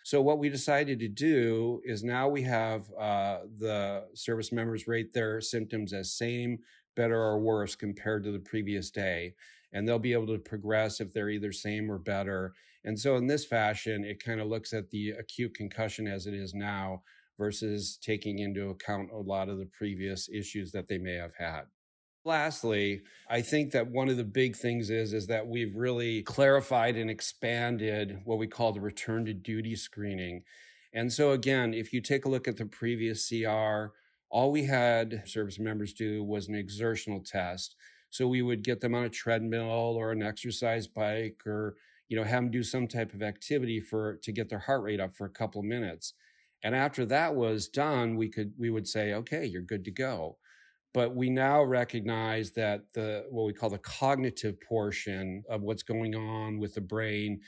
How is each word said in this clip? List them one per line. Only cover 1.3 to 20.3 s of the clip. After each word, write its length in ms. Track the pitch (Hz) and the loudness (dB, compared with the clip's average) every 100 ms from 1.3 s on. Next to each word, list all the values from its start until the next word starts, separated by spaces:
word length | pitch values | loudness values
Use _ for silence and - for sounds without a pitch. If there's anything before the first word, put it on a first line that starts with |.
| 147 117 113 117 120 123 | 6 6 4 2 -2 -4
is 180 | 107 | -4
now 240 | 117 127 135 | -2 2 2
we 140 | 143 | 2
have, 500 | 127 113 113 110 101 101 | 2 2 0 -2 -6 -4
uh, 420 | 107 101 98 95 98 107 | 0 2 2 -2 -6 -4
the 500 | 110 104 98 98 107 - | -2 0 0 -2 -6 -8
service 360 | - 113 110 | -4 -2 -2
members 340 | 117 113 110 117 | 0 0 -2 0
rate 280 | 117 110 | -2 0
their 260 | 123 110 110 | 0 0 0
symptoms 540 | 110 120 110 110 101 | -2 -2 -2 -4 -4
as 180 | 98 92 | -4 -4
same, 460 | - 117 120 120 117 - - _ | -4 -2 -2 -2 -4 -8 -20 _
better, 280 | - 117 113 | 0 4 4
or 180 | 110 107 | 4 4
worse 360 | 110 107 101 - | 4 4 2 -2
compared 500 | 104 98 107 107 101 | -6 -4 -2 0 -2
to 80 | |
the 60 | 101 | -4
previous 520 | - 110 101 101 85 | -4 -4 -2 -2 -4
day. 440 | - 95 85 87 - - - _ | -2 -2 -2 -6 -10 -20 -20 _
And 160 | 101 107 | -2 2
they'll 100 | 117 | 2
be 160 | 120 | 2
able 140 | 117 110 | 2 2
to 120 | 107 | -2
progress 600 | - 107 104 110 110 - | -4 -6 0 2 2 -2
if 140 | 101 | -4
they're 160 | 110 104 | -2 -2
either 240 | 107 104 | -2 -4
same 360 | 98 104 104 107 | -4 -4 -2 -2
or 100 | 98 | -4
better. 540 | 87 98 98 95 92 - - _ 104 | -2 -2 0 -2 -4 -8 -20 _ -6
And 120 | 107 | -2
so 200 | 139 127 | 2 4
in 100 | 123 | 4
this 180 | 147 - | 0 2
fashion, 600 | 117 107 104 113 104 101 | 2 2 0 -2 -2 -4
it 180 | 98 | -6
kinda 220 | - 113 107 | -6 -4 -2
looks 260 | 113 - | -4 -4
at 180 | 110 92 | -6 -4
the 200 | 104 104 | -4 -4
acute 420 | 107 107 - 120 | -6 -8 -6 -4
concussion 540 | - 101 - 110 - 107 | -4 -8 -4 -4 -2 -4
as 180 | 98 92 | -4 -4
it 80 | |
is 200 | 101 95 | -6 -6
now 500 | 101 104 101 95 95 - - _ - | -4 -4 -4 -4 -6 -10 -20 _ -4
versus 600 | 104 104 110 104 95 - | -2 0 -2 -2 -4 -6
taking 420 | - 104 107 101 | -2 -2 -2 -2
into 300 | 101 98 98 | -2 -2 -4
account 420 | 92 - 101 95 | -6 -4 -4 -4
a 60 | 110 | -6
lot 320 | 95 98 95 | -4 -2 -2
of 80 | 98 | -4
the 80 | 95 | -8
previous 640 | - 104 95 98 92 | -6 -6 -4 -4 -4
issues 420 | - | -6